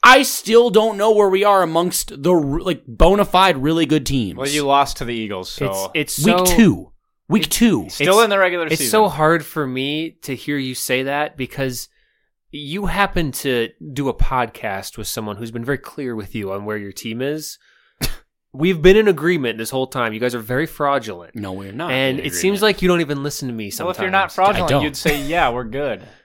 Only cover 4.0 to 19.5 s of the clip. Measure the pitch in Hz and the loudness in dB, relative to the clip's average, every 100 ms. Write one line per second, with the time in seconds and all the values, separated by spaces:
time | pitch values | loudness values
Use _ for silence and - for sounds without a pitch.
4 | 131 139 104 87 135 147 143 139 135 - | 0 -2 -2 -4 -4 -2 2 2 2 -2
5 | 120 117 110 98 92 - 135 95 95 160 | -6 -6 -6 -8 -10 -6 -6 -4 -4 -4
6 | 147 - 151 175 180 - 214 95 - - | -4 0 2 4 4 6 6 6 -6 -20
7 | _ _ _ 196 - - 233 147 151 - | _ _ _ 0 0 2 2 2 -4 -4
8 | 165 196 226 196 185 175 160 160 135 214 | 2 4 4 4 2 0 -2 -2 0 2
9 | 208 143 156 170 147 - 139 127 135 151 | 2 4 2 2 -2 -6 -4 -4 -4 -4
10 | 160 _ - 131 - 143 131 127 - 127 | -6 _ -10 -10 -4 -4 -4 -6 -2 -2
11 | 135 143 151 - 127 - 135 127 - _ | -2 -4 -4 -6 -10 -4 -6 -6 -14 _
12 | _ _ _ _ _ 143 147 175 196 165 | _ _ _ _ _ -14 -10 -4 -4 0
13 | 196 180 156 123 139 123 117 _ 156 131 | 0 0 -2 -4 -2 0 -2 _ -12 -6
14 | 135 117 - 131 117 - 110 98 95 - | -4 2 2 2 -2 -6 -8 -8 -10 -12
15 | 104 - 107 101 117 117 117 139 - - | -10 -8 -8 -8 -8 -8 -6 -6 -6 -10
16 | 135 113 98 117 98 98 104 107 101 95 | -8 -8 -8 -8 -6 -8 -6 -8 -8 -10
17 | 117 113 135 156 151 - _ _ _ _ | -10 -6 -6 -6 -10 -16 _ _ _ _
18 | - - _ _ _ 131 165 180 160 202 | -6 -6 _ _ _ -2 0 4 6 6
19 | 214 165 156 175 123 | 4 2 0 0 -2